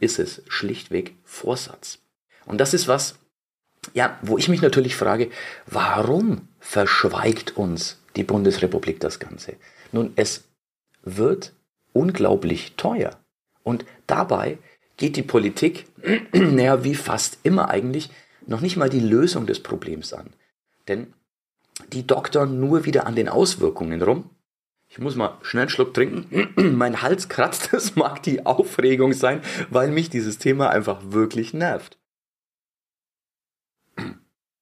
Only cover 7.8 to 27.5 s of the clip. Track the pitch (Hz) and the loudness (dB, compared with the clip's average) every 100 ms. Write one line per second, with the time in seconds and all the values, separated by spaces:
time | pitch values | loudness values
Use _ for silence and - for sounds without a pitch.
7.8 | - - _ 101 98 104 98 - 90 85 | -6 -12 _ -4 0 2 2 2 0 0
8.8 | - - 76 - - - - - - - | -4 -4 -6 -8 -12 -14 -16 -18 -20 -20
9.8 | - 113 107 - 107 - _ _ _ _ | -6 -4 -2 -2 -2 -4 _ _ _ _
10.8 | _ _ 92 98 127 190 - _ _ _ | _ _ -8 0 2 0 -4 _ _ _
11.8 | _ 127 180 170 98 98 85 85 - - | _ 0 2 2 2 2 0 -4 -6 -6
12.8 | 202 233 - - _ _ _ _ - 120 | -2 -2 -4 -8 _ _ _ _ -6 -6
13.8 | - - - - 170 98 104 - _ _ | -6 -14 -4 -2 0 0 -2 -6 _ _
14.8 | _ - 147 151 147 117 101 - 160 - | _ -4 -4 -2 0 2 2 2 0 0
15.8 | - - - 220 - 185 175 131 127 131 | -10 -6 -2 -2 2 4 6 6 4 4
16.8 | 131 143 - - - - 160 185 - 95 | 2 -2 -4 -4 -4 -2 0 2 2 0
17.8 | 123 151 - - _ _ - 113 180 175 | -2 -4 -8 -16 _ _ -8 -4 -2 0
18.8 | 135 131 110 117 175 139 104 - - - | 0 2 4 4 4 0 -4 -4 -6 -8
19.8 | - 78 - - - - _ _ _ _ | -6 -10 -10 -14 -14 -20 _ _ _ _
20.8 | - 101 120 _ _ _ _ _ _ - | -6 -6 -6 _ _ _ _ _ _ -20
21.8 | - 127 127 127 - 147 135 127 139 160 | -12 -6 0 0 2 0 0 0 2 2
22.8 | - - - 113 104 - - - 82 - | 2 0 0 -2 0 2 2 2 -2 0
23.8 | 82 82 92 147 - _ _ _ _ _ | -4 0 2 0 -4 _ _ _ _ _
24.8 | _ - 139 123 104 - - 120 127 - | _ -10 -6 -4 -4 -4 -4 -2 0 0
25.8 | 127 123 123 113 - 165 208 - 185 123 | 0 2 0 -2 -4 -2 0 2 2 4
26.8 | 123 113 127 190 - - 135 | 2 0 0 0 -2 0 0